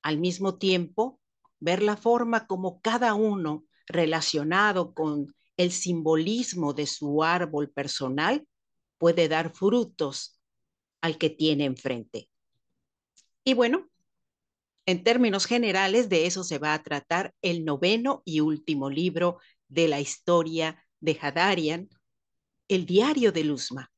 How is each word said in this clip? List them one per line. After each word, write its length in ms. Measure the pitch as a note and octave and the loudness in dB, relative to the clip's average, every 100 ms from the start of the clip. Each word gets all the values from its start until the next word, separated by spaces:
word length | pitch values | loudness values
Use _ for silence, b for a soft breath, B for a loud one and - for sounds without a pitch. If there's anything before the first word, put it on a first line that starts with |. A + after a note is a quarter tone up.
Al 160 | D#3 D3+ | 0 0
mismo 400 | F3+ F3+ G3 F#3+ | 0 0 -4 0
tiempo, 640 | F#3+ F3+ E3+ - B3 - _ _ _ _ | 0 2 0 -2 -4 -4 _ _ _ _
ver 200 | D#3+ F#3 | -2 2
la 140 | G#3 G#3 | 2 0
forma 500 | A#3 A#3+ A#3 A3+ A3 | 2 2 2 -2 -2
como 360 | F#3 F#3 F3 | -4 -4 -4
cada 320 | A3 A#3 A#3+ | -2 0 0
uno 500 | G#3 A3 G3+ D#3 D3+ _ _ - | 2 0 0 -4 -6 _ _ -4
relacionado 1040 | E3 D#3+ D#3+ D#3 D#3 D3+ F#3 G#3 F#3 E3+ | 0 2 0 0 -2 0 2 4 2 -4
con 400 | - D#3 D3 C#3 _ _ - | -4 -4 -4 -6 _ _ -2
el 160 | F3+ | -2
simbolismo 1000 | F3+ F3+ E3+ D#3 D#3+ E3+ A3+ A#3+ F3+ D3 | 0 -4 -2 2 2 2 -4 -4 -4 -4
de 120 | C#3+ C#3+ | -2 -6
su 360 | - D3 D3 | -6 -2 0
árbol 480 | D#3+ F3 E3+ D3 C#3+ | 2 0 -2 -4 -6
personal 760 | - C#3+ - C3 C#3 E3+ C#4+ D4+ _ _ _ _ _ | -6 -6 -6 -4 0 0 0 -4 _ _ _ _ _
puede 320 | E3+ E3+ D#3+ | 2 4 2
dar 240 | D#3+ E3 | 2 -2
frutos 880 | - G3 A#3+ F#3 - D3 - - _ _ _ _ _ _ _ | -2 2 2 0 -4 -6 -6 -12 _ _ _ _ _ _ _
al 180 | E3 D#3 | -4 0
que 120 | D#3+ | -2
tiene 340 | - D#3 C#3+ | 2 0 2
enfrente. 680 | C#3+ B2+ C3+ B2 A2 A2 - _ _ _ _ _ _ _ _ _ _ _ C4 | 0 -2 -6 -6 -8 -14 -14 _ _ _ _ _ _ _ _ _ _ _ 0
Y 80 | |
bueno, 340 | B3 A#3 E4 - _ _ _ _ _ _ _ _ _ - | 2 2 2 -4 _ _ _ _ _ _ _ _ _ -2
en 200 | F3+ F#3+ | 0 2
términos 400 | A#3+ A#3 G3 - | 2 2 2 0
generales, 640 | A#3+ A3+ F#3+ F#3+ A3 A3+ | 0 2 0 2 2 2
de 160 | F3 E3+ | 2 0
eso 180 | F#3 | -2
se 140 | F3 D3 | -6 -4
va 160 | D3+ | -2
a 100 | D#3 | -4
tratar 500 | - C#3+ - E3+ G3 _ | -4 -8 -2 -4 -4 _
el 220 | F#3 E3+ | -4 -2
noveno 600 | D#3 C#3+ F3 A3+ B3+ - - | -4 0 2 2 0 -4 -2
y 160 | D#3 | 0
último 480 | D3+ D3+ - D3 C3+ | 0 -2 -2 -2 -2
libro 500 | C#3 F3+ D#3+ F3 F3 B B _ | -2 -2 0 -2 -2 B B _
de 180 | C#3+ E3 | 0 2
la 140 | C#3+ | 0
historia 840 | C#3 - - F3 D#3+ D#3+ D#3+ D#3+ _ _ | -4 -6 2 2 2 -2 -4 -6 _ _
de 180 | D#3 D#3 | -2 -2
Hadarian, 680 | D3 D3+ F#3+ F#3 D#3 E3+ G3 _ _ _ _ _ _ _ _ | -2 0 2 2 0 -4 -8 _ _ _ _ _ _ _ _
El 180 | F#3+ D3+ | -2 2
diario 460 | F#3 C4 D4 A3+ | 2 4 2 2
de 140 | E3+ D3+ | 2 -2
Luzma. 440 | C3+ - C3+ C3 | -4 -6 -10 -14